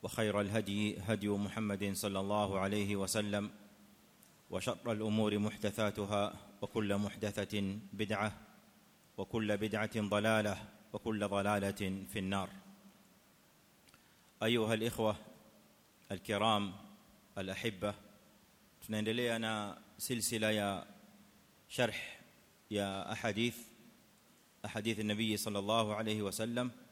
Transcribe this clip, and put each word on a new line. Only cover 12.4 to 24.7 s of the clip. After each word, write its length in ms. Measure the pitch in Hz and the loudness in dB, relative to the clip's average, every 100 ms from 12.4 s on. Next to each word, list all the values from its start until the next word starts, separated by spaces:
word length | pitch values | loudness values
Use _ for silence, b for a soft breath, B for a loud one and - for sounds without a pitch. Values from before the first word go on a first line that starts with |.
| 95 - - - - - - - - - _ _ _ _ - B B B B _ | -2 -10 -20 -20 -20 -20 -20 -20 -20 -20 _ _ _ _ -20 B B B B _
أيها 300 | 110 117 110 | 2 4 4
الإخوة 420 | 110 117 - 110 104 - - - - - - - _ - | 2 0 2 2 2 -6 -20 -20 -20 -20 -20 -20 _ -10
الكرام 640 | 95 - 101 110 107 101 98 - - - - - - | -10 -2 2 4 4 2 -6 -16 -20 -20 -20 -14 -8
الأحبة، 560 | 95 95 120 98 104 101 - - - - - - - - | -6 -4 -4 -2 -4 -4 -14 -20 -20 -20 -20 -20 -20 -20
tunaendelea 580 | - 107 107 117 120 113 | -6 -2 0 0 0 0
na 380 | 110 110 104 - - - | 0 -2 -4 -8 -18 -10
silsila 540 | - 120 - 113 107 | -4 -2 0 2 2
ya 360 | 107 101 98 - - - - - - - - - | 4 2 -2 -6 -16 -20 -20 -20 -20 -20 -20 -10
sharh 260 | - 117 104 - - - - - - - | 0 0 0 -8 -14 -20 -20 -20 -20 -4
ya 360 | 104 98 98 - | 0 0 -2 -4
ahadith, 520 | 113 117 101 117 - - - - - - - - - - - | -2 -2 0 0 -2 -16 -20 -20 -20 -20 -20 -20 -20 -20 -12
ahadith 360 | 104 | -8